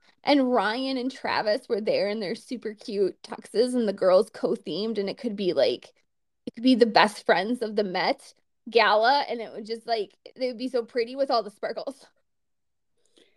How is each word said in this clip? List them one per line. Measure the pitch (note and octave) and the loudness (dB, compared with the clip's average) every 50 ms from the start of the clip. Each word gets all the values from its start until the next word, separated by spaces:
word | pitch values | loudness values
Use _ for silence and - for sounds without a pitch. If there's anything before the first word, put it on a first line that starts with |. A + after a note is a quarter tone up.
| _ _ _ _ - | _ _ _ _ 2
And | - D4 C#4+ C4 B3 | 2 4 4 4 4
Ryan | B3 A3+ F#3+ G#3 A3 B3+ C4 C4+ C4+ | 2 2 2 0 -2 -2 -4 -4 -4
and | B3+ A#3+ C4 | -4 -4 -6
Travis | - - - - - C3 F#3 G#3+ G#3 C4 - - | -8 -6 -4 -2 -2 0 0 0 -2 -2 -2 -4
were | A#3+ G3+ | -4 -4
there | A3 G#3 D3+ C3 F#3 G3+ | -2 0 0 0 0 -2
in | G#3 A3+ | -2 -4
their | G#3 F3 A3+ | -4 -6 -8
super | - - - C4 A3 - - A3 | -8 -10 -12 -12 -8 -8 -10 -12
cute | - - - G3+ G3+ G3 F3+ - _ | -12 -12 -8 -2 0 0 -2 -2 _
tuxes | - - - - - - - G3+ B3 B3+ B3 | -14 -16 -16 -16 -14 -6 0 0 0 2 2
and | B3 A3+ | 0 0
the | G3+ G3 | 0 -2
girls | - F#3+ F#3 F3+ F#3+ A3 - | 0 2 4 6 4 4 2
co-themed, | - - - E3+ F#3 - - - D3+ F3 G#3 A3+ A3+ | -4 -4 -2 -2 -2 -4 -6 -8 -6 -6 -4 -4 -4
and | G#3 G3 | -4 -4
it | G3 - - | -6 -6 -6
could | - A#3+ G3+ | -8 -8 -6
be, | G3+ G3+ F3 D#3 | -2 -2 -2 2
like, | C3+ B2 A2 B2 - - - _ _ _ _ _ _ _ _ _ _ - | 2 2 2 0 -2 -8 -18 _ _ _ _ _ _ _ _ _ _ -16
it | - - | -16 -8
could | A#3 A3+ | 0 4
be | C4 C4 | 4 6
the | G#3+ A#3+ | 6 4
best | A3+ - D#3+ F3+ G#3+ - - - | 4 6 4 4 4 2 -4 0
friends | - G3 E3+ F#3 A3 B3 A#3+ | 2 2 2 2 -2 -4 -4
of | A3+ G#3+ G#3+ | -4 -4 -2
the | G#3+ G#3 | -2 -2
Met | F#3 F3 F#3 E3 G3+ C#4+ - - - - _ _ _ _ _ - A#3 | -2 0 -2 0 0 -2 -2 -6 -20 -20 _ _ _ _ _ -10 0
Gala, | A3 A3+ G#3+ G3+ G#3 G#3 A3 B3 C#4 C#4+ - - | 2 4 4 6 4 4 4 4 2 2 0 -2
and | A#3 A#3+ | -6 -8
it | A3 D3+ A2+ | -8 -12 -12
would | C4+ A3 | -14 -10
just, | G3+ A3+ A3+ - | -10 -10 -10 -4
like, | A#3 A#3 A3+ G3 - _ _ _ - - | -4 -4 -4 -4 -8 _ _ _ -18 -10
they | - B3+ | -6 -6
would | B3 B3 | -6 -4
be | G#3+ B3+ | -6 -8
so | B3+ C4 A#3+ A3+ | -4 -4 -4 -4
pretty | A#3 - B3 A3+ A#3 B3+ | -4 -4 -4 -4 -4 -2
with | C#4 C#4 C4+ | -4 -2 0
all | C4 A3+ G3+ | 0 0 -2
the | G#3 | -4
sparkles. | - - - - A3+ G#3+ - - C4 _ - _ _ _ _ _ _ _ _ _ _ _ _ _ _ _ _ _ _ _ _ _ _ _ _ _ _ | -10 -10 -8 -8 -8 -8 -10 -12 -14 _ -20 _ _ _ _ _ _ _ _ _ _ _ _ _ _ _ _ _ _ _ _ _ _ _ _ _ _